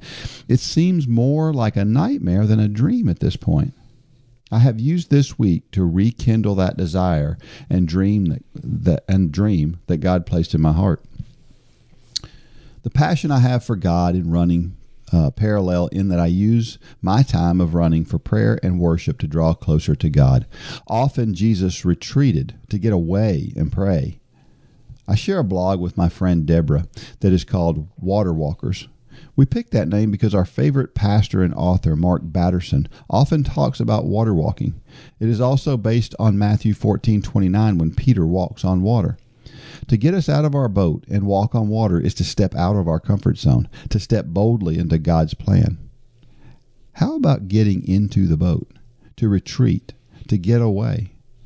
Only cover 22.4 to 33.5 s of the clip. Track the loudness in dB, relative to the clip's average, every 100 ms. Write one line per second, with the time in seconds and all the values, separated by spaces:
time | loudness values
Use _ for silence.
22.4 | -4 -10 -8 -4 0 0 0 0 0 -2
23.4 | -4 -4 -4 -2 0 0 -2 -10 _ _
24.4 | _ _ _ _ -20 -14 -4 -2 0 -2
25.4 | -2 -2 0 -2 -2 -2 -2 0 0 0
26.4 | 2 2 2 0 -2 -12 -20 -2 2 2
27.4 | 0 -2 0 -2 -6 -8 -4 -2 0 -2
28.4 | -4 -6 -6 -8 -10 _ _ -20 -6 2
29.4 | 2 2 -2 -2 0 0 0 0 0 0
30.4 | -2 0 0 0 -2 -2 0 2 2 0
31.4 | 0 0 0 2 2 0 2 0 -2 -2
32.4 | 0 0 -2 -2 -2 -8 -4 0 2 0
33.4 | -2